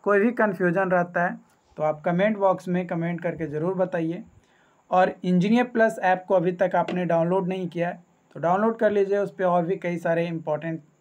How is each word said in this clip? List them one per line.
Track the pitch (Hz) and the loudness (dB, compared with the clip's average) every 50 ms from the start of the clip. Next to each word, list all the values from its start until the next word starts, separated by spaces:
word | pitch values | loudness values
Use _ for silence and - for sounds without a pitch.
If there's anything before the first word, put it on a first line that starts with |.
कोई | - 202 202 202 | 2 4 4 4
भी | 196 240 | 4 2
confusion | 233 - 226 214 185 180 185 175 170 190 190 180 | 2 2 0 0 0 0 0 2 2 2 0 2
रहता | 185 180 175 180 - 175 175 | 2 2 0 0 0 -2 -2
है, | 185 233 - _ _ _ _ _ _ _ | -2 -2 -6 _ _ _ _ _ _ _
तो | - | -4
आप | 151 156 151 151 - | -2 -2 -2 -2 -2
comment | 185 175 175 196 214 220 | -2 0 2 2 2 2
box | 202 196 190 185 180 - 185 | 2 2 2 2 0 -2 -4
में | 180 180 185 | -2 -2 -2
comment | 175 185 170 165 170 175 165 | -2 -4 -4 -4 -4 -4 -4
करके | - 175 165 151 160 | -4 -6 -6 -4 -8
ज़रूर | 151 143 151 156 180 190 | -6 -6 -4 -4 -4 0
बताइए। | 180 185 175 - 175 165 160 170 180 - - _ - _ _ _ _ _ _ _ _ _ _ | -2 -2 -2 -2 -4 -4 -4 -6 -8 -12 -16 _ -20 _ _ _ _ _ _ _ _ _ _
और | - 185 185 190 - - - | 2 2 2 2 0 -4 -2
engineer | 180 180 180 170 208 226 240 247 | 0 2 2 4 4 4 2 2
plus | 247 - 226 226 220 220 - | 0 2 2 2 2 2 0
ऐप | 202 185 185 185 185 - | 0 0 0 0 0 0
को | 202 | 0
अभी | 185 165 180 | 2 2 0
तक | 180 180 196 180 180 | 0 0 -2 0 0
आपने | 175 170 - 180 180 180 | 0 -2 0 -2 -4 -2
download | 170 170 165 165 170 180 190 185 175 | 0 0 0 2 2 0 0 0 -2
नहीं | 190 190 185 170 | -4 -4 -6 -8
किया | - 175 165 175 | -6 -4 -6 -6
है | - - _ _ _ _ _ _ _ | -6 -12 _ _ _ _ _ _ _
तो | 147 | -4
डाउनलोड | 147 165 180 196 214 226 226 226 | -2 0 0 2 2 0 0 2
कर | 226 214 | 0 2
लीजिए। | 208 208 196 190 196 202 | 2 2 0 2 0 -2
उस | 202 180 | -2 -4
पर | - - 190 | -4 -2 0
और | 180 175 180 170 | 2 2 2 2
भी | 165 190 | 0 -4
कई | 180 170 175 175 170 | -4 -2 -4 -4 -2
सारे | 170 170 165 170 170 | -2 0 0 0 0
important | 175 170 160 160 165 151 147 151 165 160 156 - _ _ _ | -2 -4 -6 -4 -4 -6 -4 -4 -6 -8 -8 -10 _ _ _